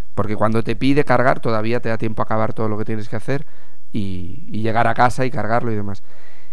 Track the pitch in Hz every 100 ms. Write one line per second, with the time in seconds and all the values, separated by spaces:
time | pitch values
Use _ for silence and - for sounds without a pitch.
0 | - - 104 107 107 113 113 113 131 139
1 | 143 123 123 - 123 113 110 120 117 110
2 | 113 110 110 110 113 - 110 107 110 110
3 | 104 113 - 139 - - - - - -
4 | 98 92 85 92 - 107 110 110 117 113
5 | 123 - 131 113 104 120 120 107 101 98
6 | - - - - -